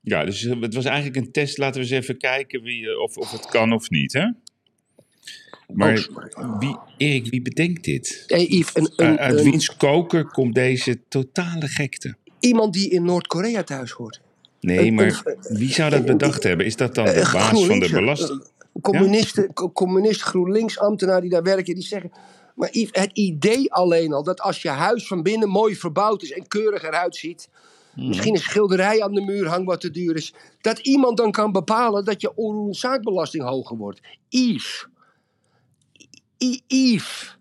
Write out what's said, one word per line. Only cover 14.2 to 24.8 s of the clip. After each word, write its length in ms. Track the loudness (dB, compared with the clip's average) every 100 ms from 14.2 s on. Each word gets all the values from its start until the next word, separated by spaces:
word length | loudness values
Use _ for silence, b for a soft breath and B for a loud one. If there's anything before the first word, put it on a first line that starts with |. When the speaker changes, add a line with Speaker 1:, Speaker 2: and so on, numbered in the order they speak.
| _ _ _ _
Speaker 1:
Nee, 180 | 0 4
Speaker 2:
Een, 160 | 4
Speaker 1:
maar 280 | 6 4 2
Speaker 2:
een, 320 | -4 -8 -6 -2
Speaker 1:
wie 160 | -2
zou 180 | 0 2
dat 80 | 2
Speaker 2:
een, 60 | 4
Speaker 1:
bedacht 360 | 4 4 2
hebben? 240 | 0 0 -2
Is 100 | -2
dat 180 | -2
dan 100 | 0
de 60 | 2
Speaker 2:
eh, 220 | 4 4
Speaker 1:
baas 160 | 4 4
van 60 | 4
de 60 |
Speaker 2:
GroenLinks, 260 | 4 4 2
Speaker 1:
belasting? 500 | 2 2 0 -2 -6
Speaker 2:
eh, 400 | -12 _ _ -6
communisten, 600 | 0 4 4 4 2 0
Speaker 1:
Ja? 100 | -2
Speaker 2:
co-, 200 | -2 -6
communist, 480 | -2 0 2 2 0
GroenLinks, 580 | -2 -2 0 0 0 0
ambtenaar 420 | 0 0 2 0
die 100 | 2
daar 120 | 0
werken, 320 | 2 0 -2
die 100 | -6
zeggen, 260 | -8 -10 -12 B B B B
maar 140 | -8 -4
Yves, 160 | -2 -2
het 180 | 0 -2
idee 600 | 0 -2 2 0 2 0
alleen 400 | 2 2 2 2
al 100 | -2
dat 180 | -2 -4
als 220 | -4 -4
je 60 | -4
huis 380 | -2